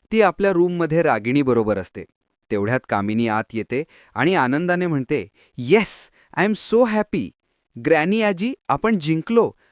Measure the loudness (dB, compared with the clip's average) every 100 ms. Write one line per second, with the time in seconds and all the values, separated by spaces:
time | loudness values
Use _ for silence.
0 | -4 0 0 2 0 2 0 0 0 0
1 | 2 0 0 0 2 2 0 -2 -6 -14
2 | -18 _ _ _ -6 -4 -2 -2 -2 -4
3 | -2 -2 0 -2 -4 -8 -6 -6 -8 _
4 | _ -2 0 2 0 0 0 0 0 -2
5 | -2 -4 -6 _ _ -8 0 2 2 -4
6 | -8 _ _ -2 -2 -2 0 2 2 0
7 | -2 -4 -6 -12 _ _ _ -4 2 2
8 | 2 0 0 0 -4 -4 -2 0 0 0
9 | 0 -2 2 2 2 -2 _